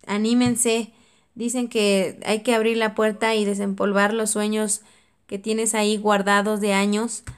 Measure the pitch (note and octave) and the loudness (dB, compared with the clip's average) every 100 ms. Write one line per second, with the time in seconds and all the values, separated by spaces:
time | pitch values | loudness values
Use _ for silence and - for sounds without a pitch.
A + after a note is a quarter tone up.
0 | - G3+ A3 A#3+ B3 A#3+ B3 A3+ G#3+ - | -6 -2 0 2 2 2 0 0 -4 -14
1 | _ _ _ - A#3 B3 A#3+ A#3 G#3 G3 | _ _ _ -8 -6 -4 -4 0 2 2
2 | F3+ - - G#3+ G#3+ A3+ A3 A3+ A3 A3 | 0 -4 -4 -2 0 2 2 2 0 0
3 | G#3+ G#3+ A3+ A3 G3+ G3+ G3+ G3 G3 G3 | 0 0 0 0 0 -2 -2 -2 0 2
4 | G3+ A3+ G#3+ G#3+ G#3+ G#3+ G#3+ - - _ | 2 0 -2 -2 -2 -2 -2 -4 -8 _
5 | _ _ - G3+ G#3 A3 A3+ A3 G#3 G#3+ | _ _ -12 -10 -4 -2 -2 0 0 0
6 | G#3 G3+ G3 G3+ G3+ G#3+ G#3 G3 G3+ G#3 | 2 2 4 2 2 0 0 2 2 0
7 | A#3 - - | -2 -8 -14